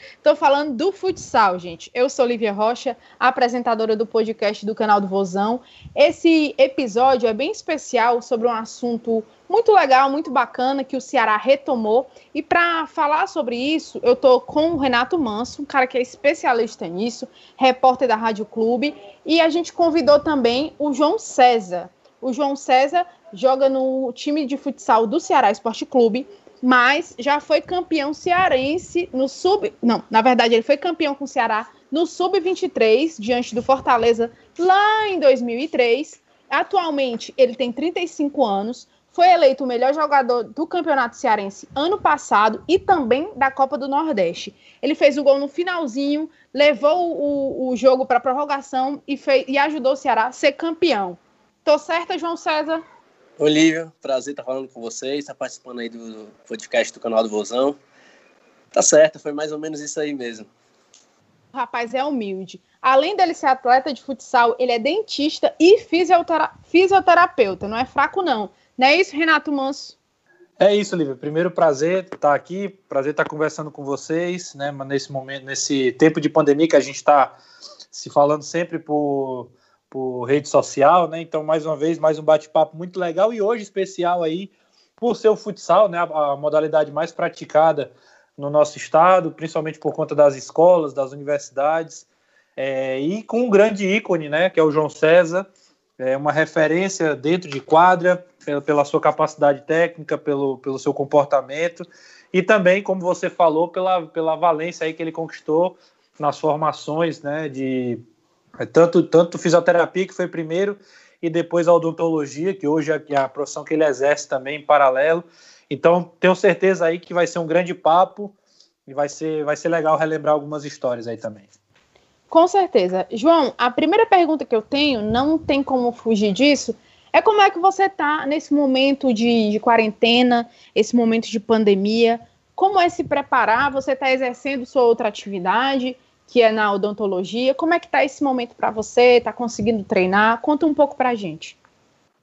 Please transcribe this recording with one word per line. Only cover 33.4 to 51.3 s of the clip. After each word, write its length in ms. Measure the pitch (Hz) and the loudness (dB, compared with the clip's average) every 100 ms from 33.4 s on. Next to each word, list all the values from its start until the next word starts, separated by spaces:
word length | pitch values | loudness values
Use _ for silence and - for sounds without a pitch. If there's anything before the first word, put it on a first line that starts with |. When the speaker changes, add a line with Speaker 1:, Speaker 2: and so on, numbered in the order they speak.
| 247 | -2
Speaker 1:
do 100 | 226 | -6
Fortaleza, 680 | 240 269 294 240 226 226 233 - _ - | 0 0 2 2 2 0 -2 -8 _ -4
lá 520 | 359 381 415 440 427 | 2 2 2 0 -2
em 100 | 370 | 2
dois 240 | 285 262 | 2 2
mil 160 | 240 233 | -2 -6
e 80 | 320 | -4
três. 540 | 294 240 240 311 - _ _ _ | 0 2 0 -4 -16 _ _ _
Atualmente 840 | 277 359 392 339 285 262 226 - - | -4 0 -2 -2 -4 -4 -6 -10 0
ele 200 | 240 233 | 0 0
tem 160 | 247 | -6
trinta 260 | 240 320 359 | -4 -4 -4
e 80 | 349 | -8
cinco 380 | - 285 285 | -4 -4 -2
anos, 420 | 233 196 214 247 - _ _ | 0 0 -4 -10 -18 _ _
foi 160 | - 349 | 2 4
eleito 360 | 349 277 269 | 6 4 2
o 20 | 262 | -4
melhor 260 | 240 262 | 0 0
jogador 520 | 302 302 277 247 240 | 0 2 2 2 -2
do 220 | 214 - 320 | -4 -8 -4
Campeonato 500 | 359 320 277 240 - | -4 -2 -2 -2 -4
Cearense 520 | 247 208 196 - - | -2 0 -2 -12 -10
ano 240 | 269 320 359 | -4 -2 -2
passado 640 | 349 294 - 214 220 220 - | -2 -2 0 2 2 -2 -2
e 100 | 370 | -2
também 540 | 403 359 233 254 359 | 2 0 2 -2 -2
da 160 | 302 269 | -2 -2
Copa 260 | 269 269 285 | 0 -2 -2
do 120 | 269 | -4
Nordeste. 640 | 277 320 220 170 175 - _ _ _ | -2 -2 -2 -2 -4 -14 _ _ _
Ele 140 | 262 | -6
fez 240 | 302 302 277 | 2 2 2
o 60 | |
gol 140 | 277 277 | 2 2
no 100 | 285 | -2
finalzinho, 840 | 330 349 349 294 240 277 294 311 _ _ | -6 -6 -6 -6 -4 -4 -4 -6 _ _
levou 640 | 254 294 233 285 359 349 294 | 2 2 4 0 2 -2 -2
o, 540 | 285 285 269 - 254 | -2 -2 -4 -4 -4
o 60 | 247 | 2
jogo 300 | 262 262 262 | 2 2 0
pra 140 | 240 | -2
prorrogação 840 | 269 262 294 277 - 262 262 285 - | 0 -4 -4 -6 -6 -6 -4 -6 -10
e 80 | 277 | -8
fez, 280 | - 269 - | 0 0 0
e 100 | 277 | -2
ajudou 340 | 294 302 254 | -2 -2 -2
o 40 | 277 | -2
Ceará 300 | 277 220 233 | 0 0 -2
a 40 | |
ser 200 | - 294 | 0 -2
campeão. 640 | 277 330 320 339 214 185 180 _ | -2 -8 -2 0 0 -4 -10 _